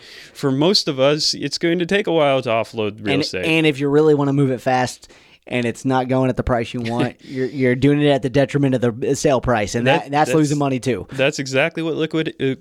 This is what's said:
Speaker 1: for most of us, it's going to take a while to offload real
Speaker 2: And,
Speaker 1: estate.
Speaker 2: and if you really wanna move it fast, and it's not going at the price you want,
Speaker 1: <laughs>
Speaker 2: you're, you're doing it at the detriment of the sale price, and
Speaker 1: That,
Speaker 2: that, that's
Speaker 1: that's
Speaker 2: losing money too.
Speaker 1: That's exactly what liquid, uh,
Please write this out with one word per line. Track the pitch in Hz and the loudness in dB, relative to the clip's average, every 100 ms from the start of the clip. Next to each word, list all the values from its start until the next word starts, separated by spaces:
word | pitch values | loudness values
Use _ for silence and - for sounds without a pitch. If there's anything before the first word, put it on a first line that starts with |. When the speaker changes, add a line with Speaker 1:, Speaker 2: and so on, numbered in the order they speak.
| - - - | -10 -20 -20
Speaker 1:
for | - 143 | -6 -2
most | 131 160 202 - | 2 2 2 0
of | 135 | 2
us, | 135 156 - | 2 2 -2
it's | - 143 - | -4 -6 -4
going | 170 175 | -2 0
to | 170 | 0
take | 196 202 | -2 0
a | |
while | 165 147 135 | 2 2 2
to | 120 | 0
offload | 113 107 117 107 107 | -2 -2 -4 -4 -4
real | 107 | -2
Speaker 2:
And, | 139 | -2
Speaker 1:
estate. | 151 92 | -2 -4
Speaker 2:
and | 160 160 156 | -2 2 2
if | 135 | 0
you | 143 | 2
really | 147 156 | 4 6
wanna | 147 143 | 4 4
move | 139 139 | 2 2
it | 123 | 0
fast, | - 127 127 - - - _ _ - | 0 0 0 -6 -18 -20 _ _ -8
and | 123 120 | -4 -4
it's | 113 | -4
not | 135 131 127 | -2 0 0
going | 131 131 | 0 0
at | 123 | 0
the | |
price | - 120 117 | -2 -2 -2
you | 127 | -6
want, | 117 117 127 - | -4 -2 -4 -6
Speaker 1:
<laughs> | - | -12
Speaker 2:
you're, | 131 | -6
you're | 127 143 127 | -6 0 0
doing | 127 139 147 | 2 4 4
it | 147 | 4
at | 139 | 2
the | 127 | 0
detriment | 139 135 147 139 | 0 0 2 2
of | 131 120 113 | 2 0 -2
the | 135 | -2
sale | 139 156 127 | 0 2 2
price, | 117 117 101 | 2 0 0
and | 117 123 | -2 0
Speaker 1:
That, | 156 | 0
Speaker 2:
that, | 123 | 0
that's | 143 151 | 0 2
Speaker 1:
that's | |
Speaker 2:
losing | 160 147 147 | 2 2 0
money | 139 131 | -2 -2
too. | 123 107 85 | -2 -4 -4
Speaker 1:
That's | 135 135 143 | -2 -2 -2
exactly | 135 135 160 165 | -4 -2 -2 -2
what | 165 143 | -4 -2
liquid, | 160 160 160 - | -2 -2 -4 -4
uh, | 135 131 | -4 -2